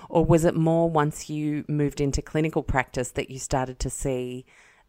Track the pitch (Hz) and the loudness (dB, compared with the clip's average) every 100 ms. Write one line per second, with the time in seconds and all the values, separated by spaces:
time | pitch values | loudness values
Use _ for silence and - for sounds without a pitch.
0 | - 165 156 170 170 - 160 165 170 160 | 0 2 6 6 6 4 4 4 2 2
1 | 151 - - 151 151 147 - 147 143 - | 2 -2 -8 -6 -4 -4 -2 -2 -2 0
2 | 139 147 - 156 160 160 131 139 - 131 | -2 -2 -4 -2 0 -2 0 -2 -2 -4
3 | 123 143 - 131 - 135 131 127 131 - | -4 -6 -8 -10 -4 -2 -2 -4 -6 -4
4 | 143 127 123 123 - _ _ _ | -4 -4 -6 -10 -14 _ _ _